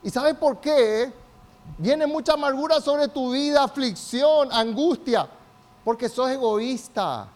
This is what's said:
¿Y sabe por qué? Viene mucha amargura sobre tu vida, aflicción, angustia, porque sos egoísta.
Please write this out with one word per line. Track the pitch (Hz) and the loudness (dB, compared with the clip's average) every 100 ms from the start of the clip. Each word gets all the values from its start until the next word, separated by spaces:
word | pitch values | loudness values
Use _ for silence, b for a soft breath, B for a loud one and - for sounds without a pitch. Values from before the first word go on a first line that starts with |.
¿Y | 196 | -4
sabe | 247 294 | 0 0
por | 311 302 240 | 2 0 0
qué? | 294 294 226 214 254 - - - - _ - - | 0 4 4 2 -2 -6 -20 -20 -20 _ -20 -6
Viene | 175 302 294 | 0 2 0
mucha | 311 - | -2 0
amargura | 302 285 269 311 311 | 0 0 -2 2 0
sobre | 285 294 285 | 2 0 0
tu | 285 254 | -2 -2
vida, | 262 294 285 | -2 2 2
aflicción, | 269 277 262 175 - 240 285 311 269 | 2 -2 -4 -6 -8 0 4 4 2
angustia, | 226 226 220 320 277 - 220 135 - - _ _ _ | 0 -2 0 0 0 0 0 -2 -10 -20 _ _ _
porque | - 226 240 | -4 -2 -4
sos | - 254 | -2 -2
egoísta. | 269 240 214 233 262 - - 180 120 101 | 0 0 0 -2 -6 -6 -4 -4 -4 -10